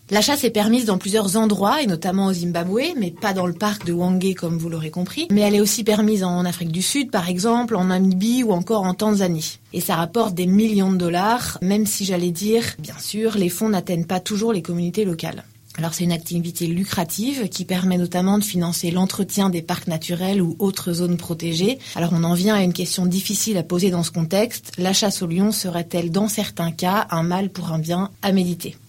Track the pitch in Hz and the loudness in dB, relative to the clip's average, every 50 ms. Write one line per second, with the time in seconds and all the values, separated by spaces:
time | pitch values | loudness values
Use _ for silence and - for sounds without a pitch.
0 | _ - 196 214 208 285 285 285 - - - 214 208 220 233 254 233 214 185 185 | _ 0 2 2 4 4 2 2 0 0 2 2 4 4 4 4 4 2 0 0
1 | - 196 208 220 202 185 175 220 220 214 208 180 196 208 269 311 277 202 170 160 | 0 0 0 2 2 2 2 2 2 2 2 2 2 2 2 2 2 0 0 0
2 | 190 185 180 196 196 190 185 170 175 175 170 170 170 180 196 240 294 349 339 254 | 0 0 2 2 2 2 0 0 -2 -2 -2 -2 -2 0 0 0 0 0 -2 -2
3 | 190 170 165 - 220 202 190 190 180 180 175 - 214 208 208 - - 175 170 175 | -4 -4 -4 -2 -2 -2 0 0 0 -2 -2 0 -2 -2 -2 -2 -4 -4 -2 0
4 | 180 185 185 185 185 190 185 - 180 165 170 165 160 170 165 160 156 156 - 180 | 2 2 2 2 2 0 -2 -2 -4 -4 -4 -4 -4 -4 -6 -6 -6 -6 -4 -6
5 | 180 - - 294 339 339 - 208 208 208 208 202 214 202 - 233 202 220 208 214 | -6 -4 -4 -6 0 2 4 4 4 4 4 4 4 2 0 0 2 2 2 4
6 | 214 214 220 196 185 180 175 180 180 175 165 - 170 165 160 185 180 - - 285 | 4 2 2 2 0 0 0 0 0 -2 -2 -4 -4 -4 -2 -2 -2 0 0 -2
7 | 262 277 - 190 165 185 180 180 196 233 233 240 247 233 226 180 185 185 185 185 | -2 0 -2 -2 -2 0 -2 0 2 2 2 2 2 0 0 0 2 2 2 4
8 | 190 190 180 185 202 233 247 254 240 214 185 170 185 - 226 208 185 185 185 - | 4 4 4 2 2 2 2 2 2 2 2 0 0 0 0 0 0 -2 -2 0
9 | 214 214 208 196 190 175 165 156 156 - - - _ - - 180 - - 180 160 | 0 2 2 2 2 0 0 -2 -4 -8 -10 -12 _ -8 -6 -6 -2 -2 0 0
10 | 170 165 - 233 214 208 175 175 180 180 190 208 226 220 208 196 190 190 190 180 | -2 0 0 0 0 0 0 0 2 4 6 6 4 4 4 4 4 4 2 2
11 | 175 170 175 175 196 220 240 240 - - - - 180 190 202 214 214 202 - - | 2 2 2 2 2 2 2 0 0 -6 -6 -4 0 0 2 2 2 0 -2 -4
12 | 196 190 185 175 180 180 165 170 202 214 226 233 233 - - - 151 - - - | -2 -2 0 0 0 -2 -2 -2 0 2 2 2 2 -2 -8 -10 -12 -14 -12 -10
13 | - - - 214 220 220 208 202 175 175 180 - 220 220 208 180 - - 180 165 | -10 -6 -4 -2 -2 0 2 2 0 0 0 0 0 2 2 0 0 -2 -2 -2
14 | 165 - 190 185 180 - 214 196 220 233 220 175 165 - 170 175 175 175 175 214 | -2 -2 -2 -4 -2 -2 -2 0 0 2 0 0 -2 -2 -2 -2 -2 -2 0 0
15 | 214 185 165 160 165 160 - - - - - - - - - - 160 165 160 - | 0 0 -2 -4 -6 -8 -8 -10 -16 -20 -20 -20 -20 -14 -8 -6 -4 -4 -2 0
16 | 175 175 170 160 165 - 175 170 165 170 170 - 175 165 170 180 196 - - 190 | 0 0 0 0 -2 -4 -4 -4 -4 -4 -4 -4 -4 -2 -2 -2 -2 -2 -2 -4
17 | 165 165 - 190 220 277 277 262 208 170 - - 175 - 185 180 180 185 180 175 | -4 -4 -4 -4 -4 -2 -2 -2 -4 -4 -4 -8 -4 -2 -2 0 2 2 2 2
18 | 175 175 180 180 185 196 202 208 208 - 180 180 170 170 165 - 185 170 170 185 | 0 0 0 0 2 2 2 2 0 0 0 0 0 0 -2 -2 -2 0 2 2
19 | 190 185 - - 196 - - 202 196 190 175 165 165 175 175 - - 185 160 160 | 2 0 0 -2 -4 -2 0 2 2 2 2 0 -2 -4 -6 -4 -2 -4 -4 -4
20 | - - 175 170 185 190 202 202 175 165 - - 202 190 190 - - 180 170 165 | -4 -4 -4 -2 0 0 2 2 2 0 0 0 -2 -2 -2 -2 -4 -4 -2 0
21 | 180 175 175 170 - - 165 160 165 170 160 165 190 233 262 262 - - - - | 0 0 0 -2 -2 -6 -8 -6 -4 -4 -2 2 2 0 0 -2 -8 -10 -4 -2
22 | 170 165 175 165 165 165 175 175 185 214 214 202 185 180 160 - 175 160 - 190 | 0 2 2 2 2 2 2 2 4 2 4 4 2 2 0 0 -4 -4 -2 0
23 | 180 180 175 190 190 - 202 190 - 220 208 175 160 - 180 180 208 190 175 175 | 0 2 2 0 -2 -2 -2 -2 -2 0 0 -2 0 0 0 2 2 2 2 0
24 | 160 - - 175 165 160 190 196 226 - - - - - - 180 180 185 190 - | -2 -2 -2 -2 -2 0 2 0 0 0 -2 -12 -14 -12 -6 -2 0 0 2 2
25 | 220 196 - - 185 165 165 185 202 220 208 - - 180 170 170 165 - - 170 | 2 0 -2 -2 -4 -2 2 2 2 2 2 0 -4 -2 -4 -4 -4 -2 -2 -2
26 | 170 170 165 196 220 214 - 214 196 - - - 170 165 160 - 180 180 196 220 | -2 0 0 0 0 0 0 -2 -4 -4 -4 -4 -4 -4 -2 0 0 2 2 0
27 | 220 - 170 165 165 175 180 190 202 185 - 180 165 165 160 160 156 165 175 180 | 0 0 0 0 0 0 0 0 -2 -4 -4 -6 -6 -4 -4 -4 -2 -2 -2 -2
28 | 196 196 - - - 196 190 190 180 175 170 165 - 185 - - - | -2 -4 -6 -4 0 2 2 2 2 0 -2 -6 -8 -12 -14 -16 -20